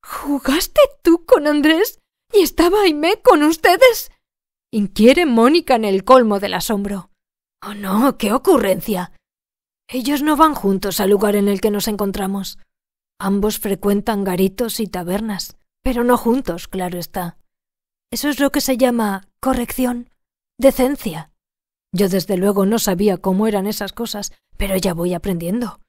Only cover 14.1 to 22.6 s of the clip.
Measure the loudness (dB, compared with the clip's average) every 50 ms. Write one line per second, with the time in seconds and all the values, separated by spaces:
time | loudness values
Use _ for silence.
14.1 | -4 -2 -2 -4 0 0 0 -2 0 -4 -6 -6 -4 -6 -6 -6 -6 -8 -6 -4
15.1 | -4 -4 -4 -6 -8 -8 -10 -14 -16 _ _ _ _ _ _ -4 -2 0 2 2
16.1 | 2 2 2 0 0 0 -2 -6 -8 -8 -10 -10 -8 -6 -6 -6 -6 -10 -12 -10
17.1 | -8 -8 -8 -8 -10 _ _ _ _ _ _ _ _ _ _ _ _ _ _ _
18.1 | -10 -4 -4 -4 0 0 0 0 0 -2 -2 -2 0 2 2 2 2 0 -2 -2
19.1 | -4 -6 -10 _ _ _ -4 -2 -2 -2 -4 -6 -4 -4 -4 -4 -4 -6 -12 _
20.1 | _ _ _ _ _ _ _ _ _ _ 2 2 2 4 0 -2 -2 -4 -6 -8
21.1 | -8 -10 -14 _ _ _ _ _ _ _ _ _ _ _ _ _ -2 0 0 0
22.1 | 0 -2 -2 -2 -4 0 0 0 0 2